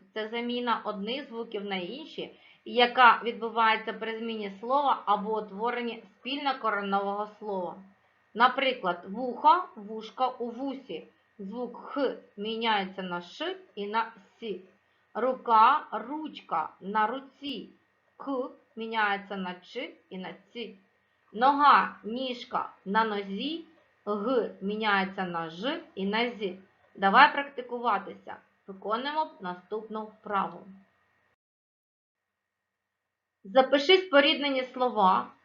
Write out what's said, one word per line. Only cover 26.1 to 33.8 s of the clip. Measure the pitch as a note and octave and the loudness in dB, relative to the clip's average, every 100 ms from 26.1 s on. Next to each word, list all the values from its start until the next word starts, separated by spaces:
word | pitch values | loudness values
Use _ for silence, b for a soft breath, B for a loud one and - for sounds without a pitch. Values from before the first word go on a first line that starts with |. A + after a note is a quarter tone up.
| A3 A#3+ | 0 -2
«з». | G3+ G3+ F#3 - _ _ | -4 -8 -8 -18 _ _
Давай | - G3 A3 D4 | -2 4 8 8
практикуватися. | D4+ C#4 - B3 A#3+ A#3+ G3 F#3+ G3 - - _ _ - | 6 -6 -8 -10 -4 -2 -2 -4 -16 -16 -16 _ _ -20
Виконуємо | F#3+ G3 A3+ C#4 D#4 D#4 - | -10 -4 -4 -2 -4 -4 -6
наступну | F#3+ F3+ - G#3+ G#3+ G#3+ | -10 -10 -8 -8 -8 -10
вправу. | G#3+ - G#3 G3+ E3+ F3 G3 F#3+ _ _ _ _ _ _ _ _ _ _ _ _ _ _ _ _ _ _ _ _ _ _ _ _ _ _ | -10 -14 -4 -2 -2 -6 -18 -20 _ _ _ _ _ _ _ _ _ _ _ _ _ _ _ _ _ _ _ _ _ _ _ _ _ _
Запиши | G3 B3 C4 C#4+ | 0 4 6 4